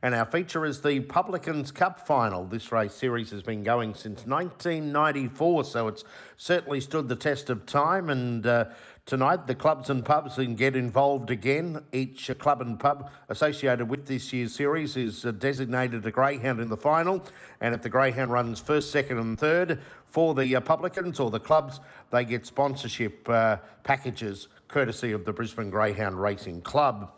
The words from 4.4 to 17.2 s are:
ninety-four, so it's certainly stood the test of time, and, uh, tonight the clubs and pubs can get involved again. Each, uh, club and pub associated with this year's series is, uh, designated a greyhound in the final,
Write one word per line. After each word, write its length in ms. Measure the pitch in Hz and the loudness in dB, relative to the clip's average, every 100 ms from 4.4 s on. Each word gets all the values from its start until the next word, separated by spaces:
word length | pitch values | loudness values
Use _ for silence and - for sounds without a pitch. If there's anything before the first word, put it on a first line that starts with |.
| 180 - 180 160 151 | -2 -6 -4 -2 0
ninety-four, 720 | 147 151 143 135 - 165 170 | 2 2 2 -4 0 2 4
so 220 | 135 123 113 | 2 -2 -2
it's 160 | 107 - - - - | -4 -14 -20 -20 -16
certainly 420 | - 180 - 143 | 0 0 2 -4
stood 260 | 135 160 135 | -2 -4 -2
the 100 | 120 | -2
test 340 | 151 139 - | 0 -2 -2
of 160 | 117 - | -6 -2
time, 420 | 143 151 190 175 | 2 2 2 0
and, 380 | 135 123 117 113 | -2 0 0 2
uh, 180 | 120 113 - - - | 4 2 -4 -20 -20
tonight 420 | - 135 131 180 135 | -4 2 4 2 0
the 80 | |
clubs 360 | 123 156 151 131 | 0 2 2 0
and 120 | 131 117 | -2 4
pubs 300 | 151 147 - | 2 2 -4
can 180 | 131 | -2
get 200 | 113 131 | 2 2
involved 560 | 131 123 110 139 139 117 | 2 0 4 4 4 0
again. 540 | 123 123 143 170 156 - | -2 2 0 0 -6 -6
Each, 380 | 131 131 135 - | -4 -4 -6 -8
uh, 40 | |
club 280 | 127 147 139 | -2 0 0
and 180 | 123 110 | 0 0
pub 300 | 143 143 131 - _ | 2 0 -4 -16 _
associated 600 | 107 151 147 135 120 117 | 0 0 2 2 2 0
with 160 | 143 139 | -4 -4
this 260 | 131 - | -6 -4
year's 220 | 127 117 | -4 -4
series 420 | - 143 160 151 131 | -2 0 0 -2 -2
is, 300 | 117 - 120 | -4 -2 -6
uh, 60 | |
designated 760 | 107 131 139 127 127 127 117 107 | -2 -2 -2 -2 0 0 -2 -4
a 40 | |
greyhound 500 | 110 135 143 120 117 | 2 2 2 -2 -2
in 100 | 117 | -2
the 80 | 110 | 0
final, 440 | 147 160 165 190 | 2 2 2 -2